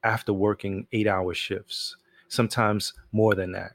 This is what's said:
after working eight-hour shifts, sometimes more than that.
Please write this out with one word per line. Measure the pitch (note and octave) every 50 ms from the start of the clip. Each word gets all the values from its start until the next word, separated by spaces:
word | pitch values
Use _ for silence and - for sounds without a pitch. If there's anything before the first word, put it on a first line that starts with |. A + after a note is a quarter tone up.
| -
after | A2+ A2 A2 - - G#2
working | F#2+ G2 G#2 G#2 - - G2+ G2 F#2 - _
eight-hour | - A2+ G#2+ G#2+ G2 F#2+ F#2 F2+ E2+
shifts, | - - - G2+ F#2 - _ - - - - - - _ _ _ _ _
sometimes | _ - - A#2+ A2 - - A2+ G#2+ G#2 G#2 - - - - - _ -
more | G#2+ G#2+ A2 G#2
than | F#2+ F#2+ F#2 F#2
that. | F#2+ F#2+ F2+ _